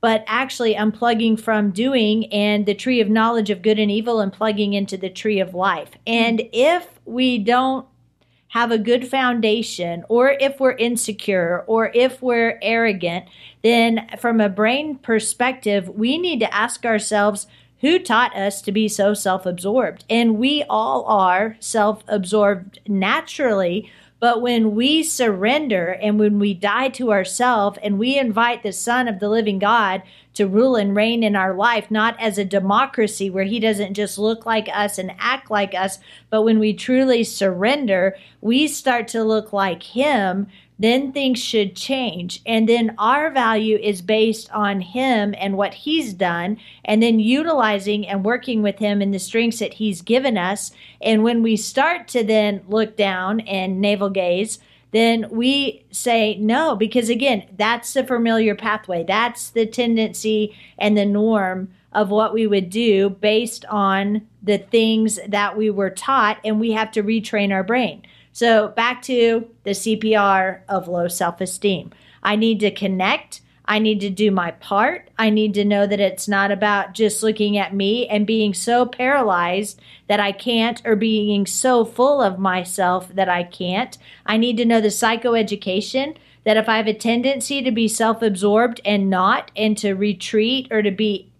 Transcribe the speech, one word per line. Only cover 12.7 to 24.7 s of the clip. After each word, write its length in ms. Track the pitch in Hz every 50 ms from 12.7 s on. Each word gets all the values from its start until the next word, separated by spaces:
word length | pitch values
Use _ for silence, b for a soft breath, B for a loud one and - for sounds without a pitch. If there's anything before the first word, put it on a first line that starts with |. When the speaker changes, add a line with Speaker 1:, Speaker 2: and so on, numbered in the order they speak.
| 226 226 233 226 202 185 170 170 170 180 - B B B B B B B
Speaker 1:
then 460 | - 220 240 233 226 233 233 226 226 - - -
from 220 | - 240 233 226
a 80 | 214 208
brain 460 | 190 180 214 220 247 277 302 311 294
perspective, 920 | 262 _ - 226 220 220 - - _ 247 254 262 262 - 214 202 202 185 180
we 300 | - 214 214 240 277 320
need 220 | 359 359 320 247
to 120 | 220 190 -
ask 300 | 202 220 233 - - -
ourselves, 640 | 240 226 214 208 - 214 208 202 208 208 202 - b b b b b b b
who 180 | - 285 339 370
taught 380 | 359 - 226 220 247 254 -
us 260 | 208 196 202 196 -
to 100 | - -
be 160 | 196 220 220 214
so 240 | 214 - 196 202 208
self-absorbed? 880 | 202 - 196 185 190 185 185 175 175 175 196 214 262 240 170 - - - _
And 300 | 220 233 240 233 220 208
we 260 | 240 269 294 294 - -
all 340 | - 214 220 240 269 247 -
are 500 | - 220 202 190 185 180 185 214 226 220 - - - - 226 208 208 214 214 -
self-absorbed 720 | - 214 208 185 175 208 214 208 202 202 185 180 - _ - _ -
naturally, 1000 | 202 196 185 196 254 311 320 - - - 294 247 214 196 190 175 170 208 196 B B B B B B B
but 220 | - 240 240 233
when 340 | 240 240 240 233 226 220